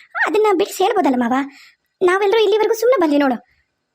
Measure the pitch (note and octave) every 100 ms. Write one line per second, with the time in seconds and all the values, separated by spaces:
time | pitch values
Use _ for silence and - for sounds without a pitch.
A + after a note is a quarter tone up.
0 | - - - G4+ G#4+ F4 G4+ - G4 G#4+
1 | C#4 B3 A#3 C4 C#4 - - _ _ -
2 | F4+ F#4+ G4+ A4+ G#4 G#4 G#4+ A4+ A#4 B4+
3 | D#4+ C#4+ C#4 A3+ _ _ _ _ _